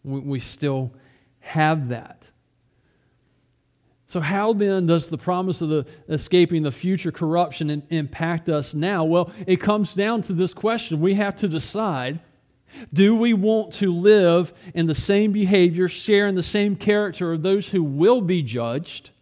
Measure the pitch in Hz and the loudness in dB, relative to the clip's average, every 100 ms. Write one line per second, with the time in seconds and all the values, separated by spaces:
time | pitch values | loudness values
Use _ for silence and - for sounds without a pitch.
0 | 135 135 139 135 - - 147 135 127 - | -8 -8 -6 -6 -8 -6 -4 -2 -6 -10
1 | _ _ _ _ - 156 156 160 127 117 | _ _ _ _ -6 0 2 2 -2 -8
2 | - - _ _ _ _ _ _ _ _ | -10 -20 _ _ _ _ _ _ _ _
3 | _ _ _ _ _ _ _ _ _ _ | _ _ _ _ _ _ _ _ _ _
4 | _ 180 151 196 214 208 202 190 170 170 | _ -6 -2 -2 0 0 0 2 2 0
5 | - 160 - 180 185 - 156 156 131 - | 0 -6 -4 -2 -2 -4 -2 -2 -4 -16
6 | - 113 - 180 175 170 151 120 180 190 | -6 -6 2 4 4 2 -2 -4 -2 -2
7 | 170 - 160 170 170 - 151 147 147 165 | -4 -4 -2 0 -2 -2 -4 -4 -4 -4
8 | 143 - 165 165 165 151 135 151 170 196 | -4 -4 -4 -4 -2 -2 -2 -4 -2 0
9 | 160 170 170 214 190 185 202 208 202 185 | 2 2 0 -6 0 0 2 0 -2 -2
10 | 202 233 - 175 180 - 214 226 - 156 | -2 -2 -4 -2 -2 -2 -4 -4 -4 0
11 | 175 196 202 - 208 156 - 202 220 143 | 2 2 0 -2 -4 -2 -4 -4 -4 -4
12 | 123 165 _ _ _ _ _ 277 233 147 | -4 -8 _ _ _ _ _ -20 -4 4
13 | 196 226 233 220 208 220 196 - 196 175 | 6 6 4 2 2 0 -2 -2 0 4
14 | 196 214 175 170 170 - 185 170 165 147 | 6 6 6 4 0 -8 -10 -2 -2 -2
15 | - 202 214 208 190 196 180 170 185 - | 2 2 2 2 2 4 4 2 -2 -2
16 | - 202 202 185 165 208 208 196 208 208 | 2 2 2 0 -2 0 0 0 0 0
17 | 208 - 175 165 175 196 - 196 151 139 | 0 -4 -4 -2 0 0 0 -2 -2 2
18 | 185 254 175 180 127 117 117 131 170 - | 4 4 2 -2 -2 -4 -4 -6 -8 -16
19 | - _ | -18 _